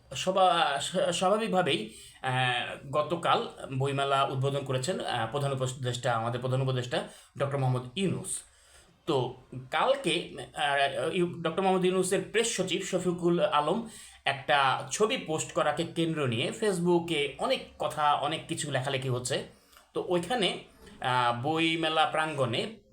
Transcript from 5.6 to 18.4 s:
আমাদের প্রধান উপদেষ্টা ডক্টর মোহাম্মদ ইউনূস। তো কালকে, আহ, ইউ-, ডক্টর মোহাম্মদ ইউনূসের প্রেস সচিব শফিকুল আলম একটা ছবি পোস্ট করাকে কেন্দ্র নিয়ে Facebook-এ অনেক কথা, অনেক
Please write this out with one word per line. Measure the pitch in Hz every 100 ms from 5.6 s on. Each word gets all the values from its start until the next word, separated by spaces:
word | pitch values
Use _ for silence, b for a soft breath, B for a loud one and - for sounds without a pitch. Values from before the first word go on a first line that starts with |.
| 131 - 123 120 131
আমাদের | 117 113 123
প্রধান | 127 127
উপদেষ্টা | 135 127 120 170 208 B B -
ডক্টর | 139 135
মোহাম্মদ | 131 127 - -
ইউনূস। | 190 - - - - b b b b _ -
তো | 139 123 - - 127 -
কালকে, | 156 208 277 185 160 - - -
আহ, | 160 147 139 139 - 156
ইউ-, | 185 175 175
ডক্টর | 165 170
মোহাম্মদ | 190 185
ইউনূসের | 175 185 180 190 -
প্রেস | 214 226 -
সচিব | 175 175
শফিকুল | - 180 170 170 170 175
আলম | 156 147 143 208 226 B B B
একটা | - 135 - 143 135 127 -
ছবি | - 214 254
পোস্ট | 170 156 -
করাকে | - 151 147
কেন্দ্র | 170 - 165 156 135
নিয়ে | 113 170 220
Facebook-এ | 220 180 175 175 170 156 143 -
অনেক | 233 262 - -
কথা, | 151 151 147
অনেক | 143 143 131